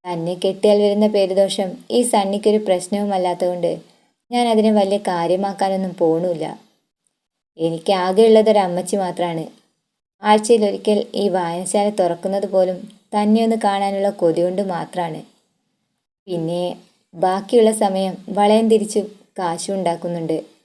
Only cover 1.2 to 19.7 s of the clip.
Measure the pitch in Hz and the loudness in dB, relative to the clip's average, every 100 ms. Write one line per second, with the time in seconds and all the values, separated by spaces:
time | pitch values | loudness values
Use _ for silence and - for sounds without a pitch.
1.2 | 190 190 196 202 190 175 - 240 247 220 | 2 2 2 0 -6 -8 -4 -2 2 0
2.2 | 196 202 214 214 208 180 180 202 202 190 | 0 0 2 0 0 -2 -2 -4 -2 0
3.2 | 180 175 180 180 170 170 - _ _ _ | -2 0 -2 -2 -4 -6 -12 _ _ _
4.2 | _ 240 240 220 214 208 196 202 202 175 | _ -2 2 4 4 4 2 0 -2 -2
5.2 | 170 185 196 196 196 190 190 175 170 160 | 0 0 -2 -2 -2 -2 -4 -2 0 0
6.2 | 180 165 156 - _ _ _ _ _ _ | -2 -4 -8 -10 _ _ _ _ _ _
7.2 | _ _ _ - 165 165 165 190 185 190 | _ _ _ -4 -4 -2 -2 0 0 4
8.2 | 226 220 214 208 185 175 180 202 180 180 | 6 6 6 2 2 -4 -4 -4 -4 -4
9.2 | 175 165 156 _ _ _ _ _ _ _ | -6 -6 -10 _ _ _ _ _ _ _
10.2 | 208 214 214 226 208 196 214 208 - - | 2 2 4 4 4 0 0 0 -2 -2
11.2 | 202 180 170 170 185 208 202 208 175 170 | 0 0 -2 -6 -4 0 0 0 -2 -2
12.2 | 190 196 202 190 185 185 - - _ 208 | -4 -4 0 0 0 -2 -12 -20 _ -2
13.2 | 208 220 226 226 202 196 196 196 196 202 | 2 2 2 0 -2 -2 -2 -2 -4 0
14.2 | 170 160 175 185 196 170 151 180 170 156 | 0 0 -2 -2 -4 -6 -8 -6 -6 -8
15.2 | - _ _ _ _ _ _ _ _ _ | -16 _ _ _ _ _ _ _ _ _
16.2 | - 175 160 175 180 - _ _ _ 170 | -10 -6 -4 -4 -6 -8 _ _ _ -4
17.2 | 185 190 202 240 220 214 202 190 190 185 | -2 -2 2 4 4 2 0 0 -4 -6
18.2 | - 202 208 220 226 220 202 214 202 - | -6 0 4 4 4 2 2 -4 -4 -14
19.2 | _ - 175 165 - | _ -8 -6 -6 -6